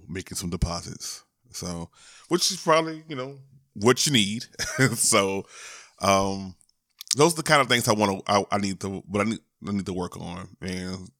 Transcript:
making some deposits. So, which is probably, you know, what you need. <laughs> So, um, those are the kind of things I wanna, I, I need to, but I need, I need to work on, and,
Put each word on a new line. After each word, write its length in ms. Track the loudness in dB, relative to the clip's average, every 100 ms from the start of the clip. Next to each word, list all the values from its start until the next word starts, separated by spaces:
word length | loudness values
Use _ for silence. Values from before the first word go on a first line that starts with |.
| -10
making 300 | -8 -8 -6
some 120 | -6
deposits. 760 | -4 -2 -4 -8 -12 -12 -14 _ _ _
So, 400 | -12 -8 -8 -10 _ -20 -20 -4
which 200 | -2 0
is 80 | -2
probably, 460 | 2 2 2 -6 -10
you 80 | -10
know, 220 | -10 -12 -20 _ _
what 340 | 0 4 4 4
you 60 |
need. 320 | 4 2 0 -8 -10 -6 2
<laughs> 160 | 2 2
So, 500 | 2 4 2 0 -6 -14 -18 -18 -20 -2
um, 560 | 2 4 2 -2 -8 -14 _ _ _ -12 -2 4
those 180 | 4
are 40 | 2
the 60 |
kind 180 | 2 4
of 60 | 4
things 200 | 2 4
I 60 |
wanna, 280 | 4 4 2 2
I, 180 | 2 2
I 60 | 0
need 220 | -2 -4
to, 240 | -6 -8 -4
but 140 | 0
I 80 | 0
need, 100 | -2 _ _ -4
I 40 |
need 140 | -4 -2
to 80 |
work 240 | -4 -6 -8
on, 400 | -10 -10 -12 -10
and, 480 | -8 -6 -6 -8 -12 _